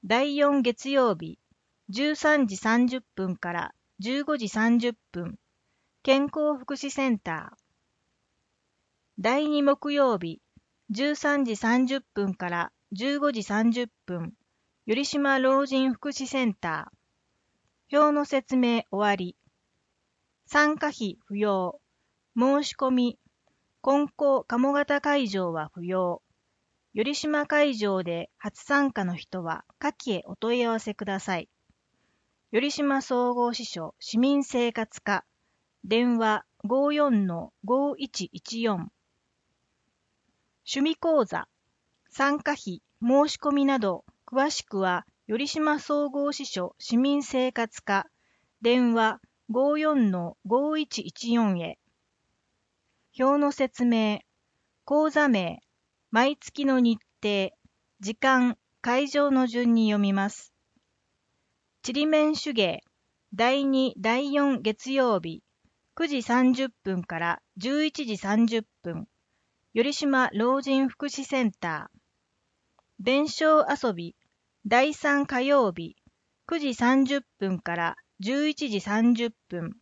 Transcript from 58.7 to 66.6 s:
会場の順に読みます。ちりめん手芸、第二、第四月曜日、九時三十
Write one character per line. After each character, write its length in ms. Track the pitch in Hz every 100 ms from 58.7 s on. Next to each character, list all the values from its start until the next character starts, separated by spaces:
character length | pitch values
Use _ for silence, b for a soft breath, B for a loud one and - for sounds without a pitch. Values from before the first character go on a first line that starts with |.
| _
会 260 | - 247 285
場 240 | 285 285
の 160 | 269 254
順 260 | 233 240
に 160 | 233 220
読 120 | 208
み 120 | 202
ま 160 | 196 196
す。 240 | - - _ _ _ _ _ _ _ _ _ _ _ _ _
ち 100 | -
り 120 | 254 302
め 200 | 311 302
ん 100 | 302
手 160 | -
芸、 320 | 233 190 160 _ _ _ _ _
第 300 | 190 233 269
二、 300 | 277 269 262 -
第 360 | 202 240 285
四 280 | 285 285 262
月 300 | 208 214 254
曜 280 | 269 254 202
日、 200 | 165 160 _ _ _ _ _ -
九 120 | 330
時 140 | 277
三 320 | 233 240 254
十 160 | 254